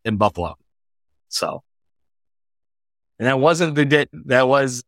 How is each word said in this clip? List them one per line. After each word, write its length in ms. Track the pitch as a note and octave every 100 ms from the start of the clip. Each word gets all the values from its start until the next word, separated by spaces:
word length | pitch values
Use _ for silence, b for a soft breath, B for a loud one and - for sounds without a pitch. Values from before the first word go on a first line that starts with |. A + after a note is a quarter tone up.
in 140 | A2+ G#2
Buffalo. 380 | G#2 F2 E2+ - _ _ _ _ _ _ _
So, 320 | - D#2+ - _ _ _ _ _ _ _ _ _ _ _ _ _ _ _ _
and 80 | A#2
that 120 | C3+
wasn't 360 | D3 E3+ E3+ D3
the 100 | C#3
di-, 220 | D3 C#3+ D#3 C#3
that 220 | B2+ C3
was, 360 | C#3 C3+ B2